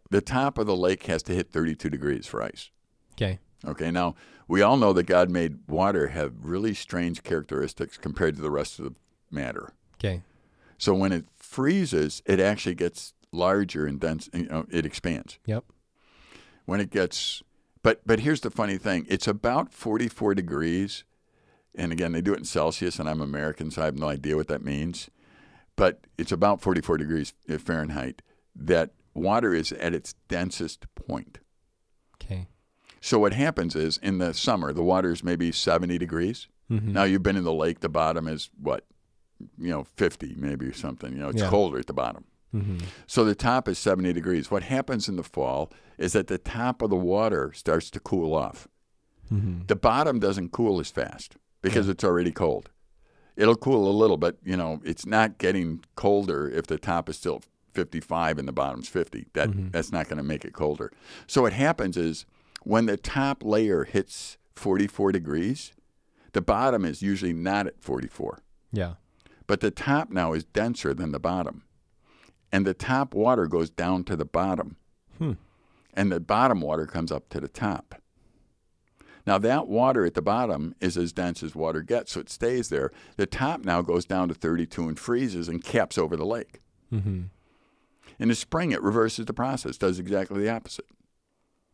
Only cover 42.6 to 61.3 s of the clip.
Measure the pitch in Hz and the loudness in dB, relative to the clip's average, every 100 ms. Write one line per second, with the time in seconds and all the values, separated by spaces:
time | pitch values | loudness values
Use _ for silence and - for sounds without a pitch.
42.6 | 101 90 90 - - 123 110 101 123 127 | -4 -4 -6 -12 -2 4 4 4 2 2
43.6 | 113 87 104 92 90 85 85 85 - 101 | 0 0 2 2 2 0 0 0 0 -2
44.6 | 90 131 135 120 101 90 - - 64 67 | 0 -2 -2 -4 -4 -6 -6 -4 -2 -2
45.6 | 78 - - - 87 107 90 92 - 110 | -4 -10 -20 -6 0 2 0 -4 -4 -4
46.6 | 123 120 110 92 90 98 110 82 67 - | -4 -2 0 0 2 2 2 0 -2 -4
47.6 | - 80 - - - 92 80 80 55 - | 0 0 0 -10 -2 0 2 0 -2 -8
48.6 | - _ _ _ _ _ - 104 101 87 | -20 _ _ _ _ _ -4 0 0 -2
49.6 | 95 101 117 127 156 123 98 95 85 - | -2 2 4 4 2 2 2 0 -2 0
50.6 | 113 92 76 - 58 - - - _ _ | 2 2 0 -4 -6 -8 -16 -20 _ _
51.6 | 95 110 98 92 98 87 87 - 85 58 | 0 2 2 2 2 4 2 2 0 0
52.6 | - _ _ _ _ _ _ - 107 117 | -6 _ _ _ _ _ _ 4 6 6
53.6 | 131 123 98 104 110 80 87 - 95 92 | 4 4 4 6 6 6 2 0 -2 -2
54.6 | 82 78 78 85 95 110 110 - 92 95 | -2 -4 -6 -6 0 2 2 2 0 2
55.6 | 85 82 - - 101 101 95 73 73 76 | -2 -6 -10 0 4 4 2 -2 -2 -2
56.6 | - 78 - 85 - - 90 67 - _ | -2 -4 -2 -2 -4 -6 -4 -6 -8 _
57.6 | _ - 85 85 - 85 82 76 67 65 | _ -6 -4 -6 -4 0 0 -2 -4 -2
58.6 | 69 62 - 92 - - - 76 76 98 | -2 -4 -6 -4 -4 -6 -6 -2 0 0
59.6 | 92 85 76 85 78 76 71 73 - - | -2 -4 -2 -4 -4 -4 -4 -6 -8 -2
60.6 | 76 76 - - - - - | -2 -2 -6 -12 -20 -20 -2